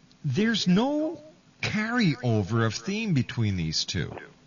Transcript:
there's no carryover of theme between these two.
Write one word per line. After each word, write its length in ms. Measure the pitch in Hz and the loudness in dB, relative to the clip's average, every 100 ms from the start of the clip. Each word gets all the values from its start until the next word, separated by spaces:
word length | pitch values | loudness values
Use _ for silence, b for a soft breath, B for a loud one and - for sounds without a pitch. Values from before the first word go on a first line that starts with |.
| _ _ | _ _
there's 420 | 147 131 220 226 180 | -4 0 2 2 4
no 560 | 180 262 302 311 330 - - _ _ | 4 4 0 -2 -6 -14 -20 _ _
carryover 1040 | - 208 220 247 196 131 123 110 92 117 | -4 -4 -2 2 2 2 2 2 2 2
of 80 | 113 | 0
theme 420 | - - 208 226 | -2 -4 -4 0
between 420 | 143 113 - 107 92 | 0 0 0 0 0
these 280 | 80 80 | -2 -2
two. 300 | - 87 58 - - - | -4 -4 -6 -8 -16 -20